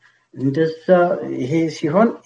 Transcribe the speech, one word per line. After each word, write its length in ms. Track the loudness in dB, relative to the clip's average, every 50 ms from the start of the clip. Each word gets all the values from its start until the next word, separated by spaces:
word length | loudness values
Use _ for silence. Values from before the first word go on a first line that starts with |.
| _ _ _ _ _ _ -10
እንደዛ 520 | -4 -2 -2 0 0 0 0 -2 -4 0 2 4 4 4 2 0 -4 -6 -8 -8
ይሄ 200 | -6 -4 -2 -2 0 -2 -2
ሲሆን 400 | -4 -4 -4 0 2 2 2 2 0 -4 _